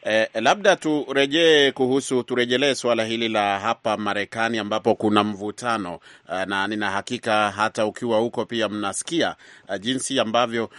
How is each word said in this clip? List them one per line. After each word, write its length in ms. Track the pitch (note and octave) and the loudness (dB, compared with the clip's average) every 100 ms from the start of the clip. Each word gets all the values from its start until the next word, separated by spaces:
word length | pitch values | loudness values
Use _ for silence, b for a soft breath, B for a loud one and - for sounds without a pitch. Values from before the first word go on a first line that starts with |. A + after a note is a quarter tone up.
Eh, 240 | - A2 A2 | 0 0 0
labda 420 | A2+ A#2 G3+ G3+ F3+ | 0 2 4 4 2
turejee 960 | D#3 D3+ C3+ C3+ C#3 D3 E3 D3+ C3+ | 2 -2 0 0 2 4 6 6 4
kuhusu, 500 | - B2+ C3+ B2+ B2+ | 2 2 0 0 -2
turejelee 520 | A#2 B2 B2 B2+ C#3 | 0 0 0 2 2
suala 300 | B2+ B2 A2+ | 0 0 0
hili 240 | A2 A2+ A2+ | 0 -2 0
la 300 | A2 G2+ G2 | 0 2 0
hapa 380 | G#2+ A#2+ A#2 G#2 | -2 -2 -2 -2
Marekani 640 | G#2 G2+ G2 A2+ A2+ A2+ | -2 -4 -4 -2 -2 -2
ambapo 360 | G#2 G#2+ A#2 | -2 -2 0
kuna 300 | G#2+ G#2+ G#2+ | 2 2 2
mvutano. 720 | G#2 G2 G#2 - B2 A2+ F2+ D#2+ B B B | 2 -2 -8 -6 -4 -4 -4 -10 B B B
Uh, 140 | F2+ | -6
na 240 | F#2+ G2 G2 | -4 -2 -2
nina 240 | G#2+ G2+ | -2 -4
hakika 600 | G2 - B2 A#2+ G#2+ G#2 | -4 -6 -6 0 2 2
hata 360 | G2 G#2+ - G#2+ | 0 -2 0 -4
ukiwa 320 | - A#2+ A2 | -2 -2 0
huko 260 | A#2 A#2 | 0 -4
pia 240 | A2 A#2 G#2+ | -6 -4 -4
mnasikia, 680 | G#2 G2+ F#2+ - E3 G#2 D#2+ B B B | -4 -6 -6 -4 -2 -2 -4 B B B
uh, 80 | G2 | -8
jinsi 400 | G#2 C3 - C3+ | -4 -4 -2 -2
ambavyo, 440 | A2 A#2 A#2+ A#2 A2 | 0 0 0 -2 -6